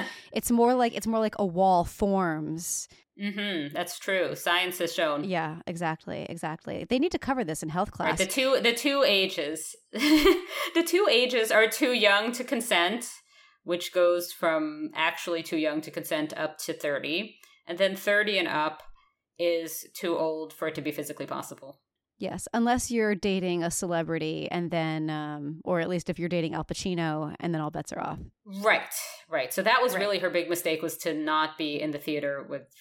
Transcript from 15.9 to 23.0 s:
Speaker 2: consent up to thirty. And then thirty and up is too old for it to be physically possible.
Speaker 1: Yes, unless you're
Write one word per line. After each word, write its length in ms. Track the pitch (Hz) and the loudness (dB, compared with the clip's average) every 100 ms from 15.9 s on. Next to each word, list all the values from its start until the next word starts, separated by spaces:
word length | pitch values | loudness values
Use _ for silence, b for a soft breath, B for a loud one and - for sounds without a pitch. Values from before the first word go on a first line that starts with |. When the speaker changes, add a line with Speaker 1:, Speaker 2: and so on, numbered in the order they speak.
Speaker 2:
consent 420 | 160 156 156 151 - | -8 -4 -2 -2 -4
up 200 | 156 - | -6 -6
to 140 | - | -8
thirty. 640 | 156 151 143 135 160 208 b b b - | -4 -2 -2 -2 -4 -6 b b b -10
And 100 | 175 | 0
then 180 | 196 190 | 0 0
thirty 440 | - 208 208 196 | 2 2 2 0
and 80 | 170 | 0
up 340 | 156 156 - - b b b _ - | 0 -2 -4 -12 b b b _ -2
is 480 | 170 170 165 151 - - | 0 0 -2 -10 -12 -8
too 220 | 185 165 | -2 0
old 360 | 160 156 156 | -2 -4 -8
for 140 | - 160 | -6 -6
it 80 | 156 | -4
to 60 | |
be 100 | 147 | -4
physically 340 | 147 147 147 143 | -6 -6 -8 -8
possible. 540 | 139 - 147 135 - _ _ _ _ | -8 -10 -14 -18 -20 _ _ _ _
Speaker 1:
Yes, 280 | - - - | -8 -8 -2
unless 380 | 233 233 247 - | 2 4 2 2
you're 240 | 233 | 2